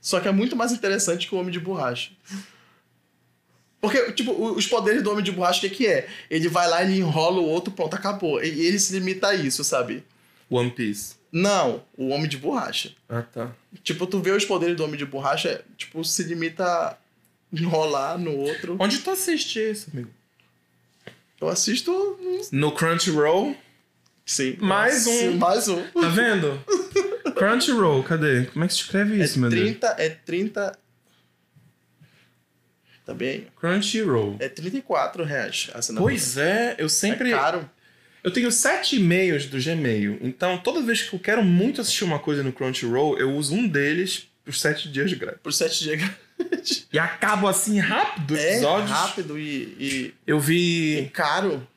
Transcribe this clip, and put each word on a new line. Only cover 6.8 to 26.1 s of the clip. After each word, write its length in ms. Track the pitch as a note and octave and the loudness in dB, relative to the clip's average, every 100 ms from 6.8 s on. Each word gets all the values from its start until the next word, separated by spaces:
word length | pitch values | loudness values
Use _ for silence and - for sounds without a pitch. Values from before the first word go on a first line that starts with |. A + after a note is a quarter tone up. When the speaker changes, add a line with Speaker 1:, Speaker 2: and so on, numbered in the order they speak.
Speaker 1:
ele 160 | F#3 F#3+ | 2 2
enrola 420 | F3 D#3 E3 F#3 | 2 2 2 2
o 40 | E3 | 2
outro, 260 | E3 F3+ | 0 -2
pronto, 220 | G3 D#3+ | -4 -4
acabou. 480 | D#3+ G3 G3+ F3 C#3 | -2 -4 -2 -2 0
E, 60 | D#3+ | -2
e 160 | D3+ E3 | 0 2
ele 120 | G3+ | 2
se 140 | - | 0
limita 360 | F#3+ F#3 F#3+ G3 | 0 -2 0 2
a 60 | |
isso, 300 | G3 C#3+ - | 2 0 -2
sabe? 400 | C#3+ C#3 A#2 A#2+ - _ _ _ _ | -2 0 -2 -6 -10 _ _ _ _
Speaker 2:
One 200 | B2+ A#2+ | 0 0
Piece. 440 | A#2+ A2+ G#2 - - _ | -2 -4 -4 -8 -16 _
Speaker 1:
Não, 500 | D#3+ G3 G3 C#3+ - - - | 0 2 4 2 0 -8 -8
o 120 | C3 | -4
Homem 200 | C#3+ D#3 | -2 -4
de 80 | C#3 | -4
Borracha. 540 | C#3 C4+ C3 - - - _ | -4 -2 -4 -6 -8 -12 _
Speaker 2:
Ah, 140 | A#2 | -8
tá. 300 | A#2 - A#2+ A#2+ _ - | -8 -8 -10 -12 _ -12
Speaker 1:
Tipo, 240 | - D#3+ F3+ | -6 -4 -2
tu 140 | G3 | -2
vê 100 | F3 | 2
os 120 | G3+ | 0
poderes 320 | G3+ F#3 E3+ E3+ | 2 0 0 0
do 80 | |
Homem 120 | D#3 D3 | -2 -4
de 60 | C#3+ | -6
Borracha, 560 | C3+ C#3 D3+ E3+ A#2+ - - | -4 -2 0 -2 -4 -8 -16
tipo, 260 | - D#3+ | -12 -8
se 180 | D#3+ - | -4 -4
limita 400 | E3 E3+ E3 D#3+ | -4 -4 -4 -2
a 320 | F3+ E3+ D#3+ - _ _ _ _ _ | 0 0 -2 -6 _ _ _ _ _
enrolar 680 | D#3+ E3+ D#3+ D#3 C#3+ C#3 F3 | -4 0 2 2 0 -2 -4
no 160 | F3 C#3+ | -4 -2
outro. 400 | C#3+ D#3 F3+ F3+ | -2 -4 -6 0
Speaker 2:
Onde 200 | G3 B3+ | 0 0
tu 120 | - | -2
assiste 480 | F#4+ - D#4+ - A3+ | -2 0 -2 -2 -2
isso, 300 | A3 G#3 - | -4 -4 -8
amigo? 180 | D3 A#2 - _ _ _ _ _ _ _ _ - - _ _ | -10 -10 -14 _ _ _ _ _ _ _ _ -20 -20 _ _
Speaker 1:
Eu 80 | D#3+ | -4
assisto 440 | F3+ - B3+ - | -2 0 -2 0
no 480 | F#4 G4+ F#4+ F#4 F#4 G#4 | -2 -2 -4 -6 -6 -4
Speaker 2:
No 220 | C3+ D3+ | 0 0
Crunchyroll? 840 | D3+ E3 E3+ F#3+ D#3 D3 F3 C4 C#4 - _ _ _ _ _ - | 0 0 0 0 2 4 4 0 -4 -14 _ _ _ _ _ -8
Speaker 1:
Sim. 300 | - C3 C3 | -2 -2 0
Speaker 2:
Mais 460 | G3 F#3+ A3+ C#4+ A3+ | 0 4 4 2 2
Speaker 1:
Nossa, 180 | A#3 A#3 | 2 2
Speaker 2:
um. 100 | F3 | 2
Speaker 1:
mais 300 | F3 G#3 A3+ | 2 2 0
um. 140 | F3 - | -2 -2
Speaker 2:
Tá 160 | F4 | 0
vendo? 520 | E4 | 2